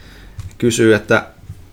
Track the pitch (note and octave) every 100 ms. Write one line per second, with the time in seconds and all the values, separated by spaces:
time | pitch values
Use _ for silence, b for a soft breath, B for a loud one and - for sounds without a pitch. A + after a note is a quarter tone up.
0 | B B B B B - A#2+ A#2 A2+ G#2
1 | - A2+ - - - - -